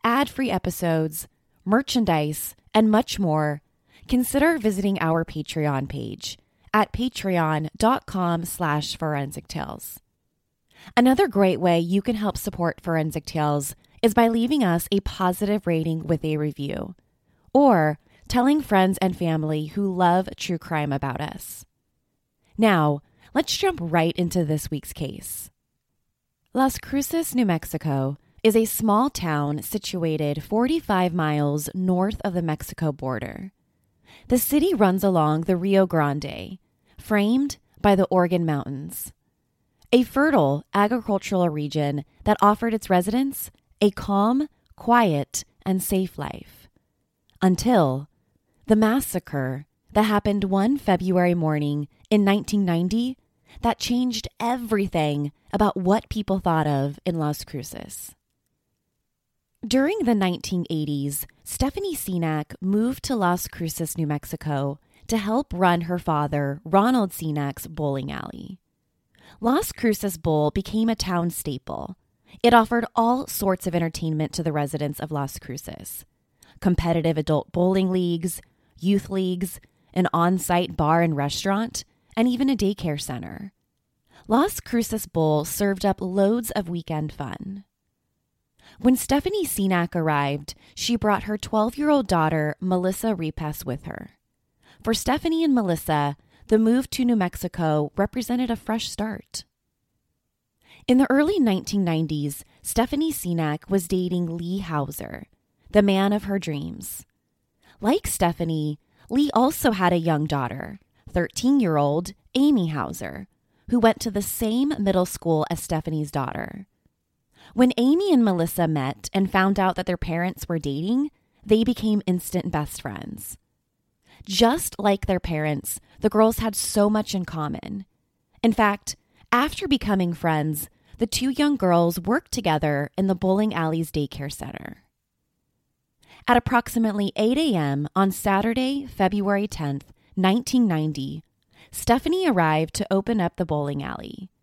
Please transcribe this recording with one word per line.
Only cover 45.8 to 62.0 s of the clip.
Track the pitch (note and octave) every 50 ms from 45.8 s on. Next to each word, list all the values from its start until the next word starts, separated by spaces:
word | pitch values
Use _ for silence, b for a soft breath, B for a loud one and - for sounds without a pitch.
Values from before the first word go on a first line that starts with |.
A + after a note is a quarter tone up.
safe | F3+ - G#3 F#3 F#3+ F3 - -
life. | D3 - - - - - - - _ _ _ _ _ _ _ _ _ _ _ _ _ _ _ _
Until | - F#3 F#3 - - A#3 B3+ G3+ D#3+ C3+ B2+ C3+ C#3+ _ _ _ _ _ _ _ _ _ _ _ _
the | - G#3+
massacre | G#3+ A3 G#3+ A3+ C4+ B3 - - F3+ _ - - C#3+ C3 B2+ C3 C3+ D3 _ _ _ _ _ -
that | G#3 A3
happened | G#3+ G#3+ G3+ - G#3+ G3+ G#3 G3
one | F#3+ F#3+ G3 G3 A#3 C#4
February | C#4 - G#3+ F#3 F3 F3+ F#3 F3+ F3+ F3 F3+ F3
morning | F3 D#3+ D#3 D3+ D3 D3 D3 D3 D3 D3 b b b b b
in | G#3+ G#3 G3+
nineteen | G3 G3 G#3 F#3+ - - G3+ G3
ninety | F3+ E3+ E3+ F3 F3+ G#3 A3+ A#3+ B3+ C4 _ _ _ _ b b b b b
that | - A#3 -
changed | _ - - B3 B3 B3+ B3+ A#3 A3 - - _ _
everything | A#3 A#3 B3 B3+ A#3+ G#3+ A3 G3+ G3+ F#3+ - E3 D3+ D3+ D3 D3 D3 C#3+ _ _ _ _
about | - F#3+ G#3 G3+ -
what | - F#3 F#3 G3+ A3 -
people | _ - G#3+ G3+ - F#3+ F#3+
thought | - F3+ E3 D#3+ D3+
of | D3+ C#3+ C3+ C3+ C#3+ C#3+ - _
in | F3+ F3 E3
Las | D3+ D3 D3 - -
Cruces. | - - C#3 C3 - - - - - - - - - - _ _ _ _ _ _ _ _ _ _ _ _ _ _ _ _ _ _ _ _ _ _ _ _ _ _ _ _ _ -
During | G#3+ A#3 C4 C4+ D#4 G4+ A4+ D#4+
the | A3+ A#3
nineteen | G3+ G3 F#3 F3+ - - - F#3+ F3 E3+ -
eighties, | E3+ D#3 D3+ D3+ D3 C#3+ C#3 C#3+ C#3+ - - b b b b
Stephanie | - - - B3+ C#4 - G4+ G4 G4 D#4
Senac | -